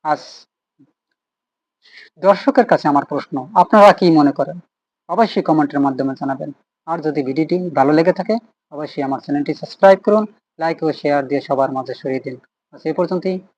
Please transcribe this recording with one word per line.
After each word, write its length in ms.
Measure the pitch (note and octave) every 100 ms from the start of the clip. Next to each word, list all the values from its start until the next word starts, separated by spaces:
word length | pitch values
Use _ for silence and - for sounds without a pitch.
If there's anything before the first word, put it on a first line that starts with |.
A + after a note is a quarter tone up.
আজ 160 | D#3 D#3 - - _ _ _ _ _ _ _ _ _ _ _ _ _ _ _ - - _
দর্শকের 460 | F3+ F#3+ - C4 G#3+
কাছে 220 | D#3 D#3
আমার 180 | C#3+ C#3
প্রশ্ন, 420 | C#3+ - C#3+ C3
আপনারা 400 | F#3+ F3 G#3+ G3+
কি 180 | F3+ F#3
মনে 200 | D#3+ C#3+
করেন? 280 | C#3 C#3+ F3 - _ _ _ _
অবশ্যই 360 | F3+ A3+ -
কমেন্টের 360 | - D#3 C#3+ D3
মাধ্যমে 340 | C#3 C3 C3+ C3
জানাবেন। 320 | C#3 C3+ D3+ C#3 _ _ -
আর 140 | E3+
যদি 240 | D#3 D3
ভিডিওটি 460 | C3 C3+ D#3 F3+ F3+
ভালো 240 | C#3 C3+
লেগে 200 | D3+ E3
থাকে, 240 | F3+ F3+ A3 _ _ _
অবশ্যই 320 | D3 D3+ -
আমার 160 | C3+ C3
চ্যানেলটি 340 | - C#3+ D3
সাবস্ক্রাইব 460 | D3 - - G3 F#3+
করুন, 260 | G3+ G#3+ G#3 _ _ _
লাইক 240 | D#3+ D#3+
ও 100 | D#3+
শেয়ার 340 | C#3+ D3+ C#3+ C3+
দিয়ে 140 | C#3+
সবার 300 | - C3+ B2+
মাঝে 220 | C3 B2+
ছড়িয়ে 260 | B2 C#3+ C3
দিন। 180 | C3+ B2+ _ _ _
আজ 100 | C3+ D#3+
এই 80 |
পর্যন্তই। 460 | D#3 F3 F#3 F#3 F#3 F#3